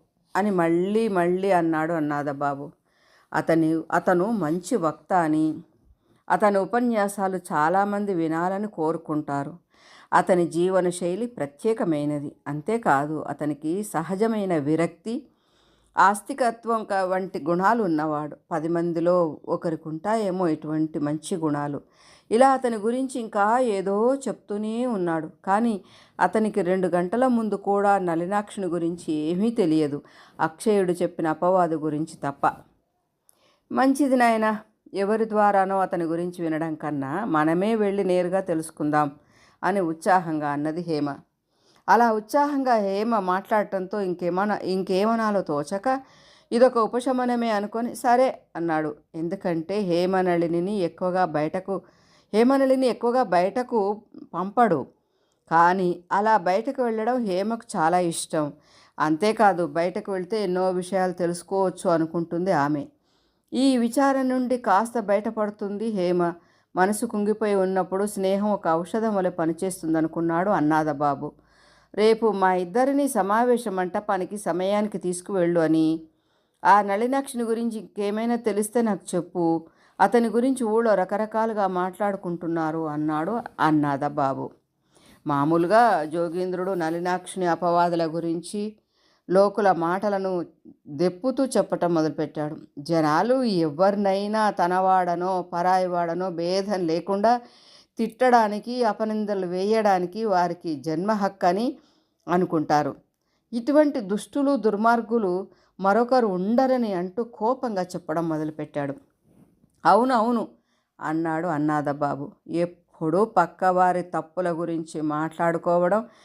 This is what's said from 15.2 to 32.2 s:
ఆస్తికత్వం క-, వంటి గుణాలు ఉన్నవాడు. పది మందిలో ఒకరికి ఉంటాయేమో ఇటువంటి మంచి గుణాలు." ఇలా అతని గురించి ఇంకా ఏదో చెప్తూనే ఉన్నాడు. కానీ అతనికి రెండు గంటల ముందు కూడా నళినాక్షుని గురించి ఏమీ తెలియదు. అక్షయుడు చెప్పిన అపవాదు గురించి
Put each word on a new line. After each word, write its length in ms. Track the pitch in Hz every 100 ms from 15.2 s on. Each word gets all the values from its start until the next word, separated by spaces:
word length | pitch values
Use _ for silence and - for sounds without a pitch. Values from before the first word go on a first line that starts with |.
| - _ _ _ _ _ _ -
ఆస్తికత్వం 840 | 190 208 - 269 240 233 220 226
క-, 100 | 208
వంటి 460 | 196 185 185 185 180
గుణాలు 440 | 143 170 190 233
ఉన్నవాడు. 540 | 196 151 156 147 151 - -
పది 160 | 170 165
మందిలో 680 | 170 170 170 170 180 165 - -
ఒకరికి 400 | 170 175 156 160
ఉంటాయేమో 600 | 156 208 226 202 180 180
ఇటువంటి 520 | 156 151 156 156 165
మంచి 360 | 147 151 - 190
గుణాలు." 460 | 156 147 147 143 - _ - - -
ఇలా 180 | 220 269
అతని 280 | 262 254 220
గురించి 440 | 214 254 262 254
ఇంకా 380 | 226 208 208 247
ఏదో 560 | 254 196 185 202 233 277
చెప్తూనే 720 | 240 - - 208 214 226 254
ఉన్నాడు. 440 | 208 170 165 156 - 190
కానీ 360 | 202 240 202 - - - -
అతనికి 420 | 180 220 214 208
రెండు 260 | 175 190 180
గంటల 400 | 175 175 226 262
ముందు 280 | 233 220 196
కూడా 420 | 196 202 202 196
నళినాక్షుని 720 | 180 165 175 208 208 - 180
గురించి 460 | 170 165 175 -
ఏమీ 360 | 151 151 175 226
తెలియదు. 520 | 233 175 156 147 147 - - - -
అక్షయుడు 520 | 160 - 226 202 180
చెప్పిన 360 | 175 175 175 160
అపవాదు 480 | 156 180 185 170 160
గురించి 560 | 151 147 165 -